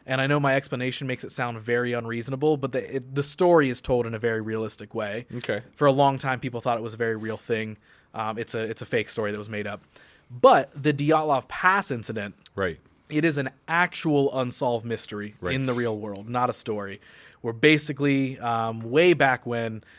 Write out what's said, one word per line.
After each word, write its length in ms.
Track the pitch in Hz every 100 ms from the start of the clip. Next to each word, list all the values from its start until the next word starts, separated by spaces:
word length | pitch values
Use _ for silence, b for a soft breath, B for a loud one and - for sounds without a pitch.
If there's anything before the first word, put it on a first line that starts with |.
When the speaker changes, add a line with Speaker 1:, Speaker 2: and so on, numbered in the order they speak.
| -
Speaker 1:
And 140 | 131
I 60 | 135
know 120 | 147
my 140 | 143 135
explanation 500 | 139 127 127 - 135
makes 160 | 127
it 80 | -
sound 280 | - 120 117
very 320 | 110 120 123
unreasonable, 640 | 120 113 117 117 135 151 147
but 160 | 135
the, 220 | 127 - 135
it, 180 | 127 135
the 80 |
story 460 | 139 - 180 170 135
is 100 | 120
told 260 | - 123 117
in 80 |
a 60 | 113
very 220 | 117 110
realistic 520 | 107 110 110 - 107
way. 340 | 110 104 110 123 120
Speaker 2:
Okay. 240 | - 104 - -
Speaker 1:
For 100 | 147
a 80 |
long 240 | 135 139 135
time, 220 | 139 127
people 180 | 131 120
thought 160 | 123 117
it 60 |
was 100 | 113 110
a 20 |
very 180 | 117 110
real 220 | 110 107
thing. 400 | - 113 110 107 b b b
Um, 240 | - 107 110
it's 160 | 113
a, 60 | 113
it's 220 | 110 113
a 40 | 113
fake 220 | 120 104
story 220 | - 104
that 60 | 104
was 80 | 104
made 160 | 107 101
up. 160 | 104 _ b b b b
But 400 | 123 262 185 131 143
the 180 | 143
Dyatlov 540 | 143 147 156 156 135 -
Pass 420 | - 185 196 190
incident, 460 | 123 110 110 101 - -
Speaker 2:
Right. 260 | - 92 80 _ _ -
Speaker 1:
it 140 | 151 160
is 120 | 147
an 100 | 131 - -
actual 680 | 170 175 - 165 143 135 131
unsolved 480 | 123 - 127 120 113
mystery 500 | 113 - 104 104 -
Speaker 2:
Right. 160 | 90 131
Speaker 1:
in 100 | 131
the 60 |
real 240 | 120 117 107
world, 320 | 107 101 110
not 200 | 120 123
a 40 |
story, 460 | 113 - 107 98 98 B B B B
where 120 | 120
basically, 840 | 113 151 156 147 135 143 139 131 131
um, 420 | 117 113 113 113
way 320 | 113 139 180
back 320 | 151 135 127 123
when, 360 | 117 113 110 B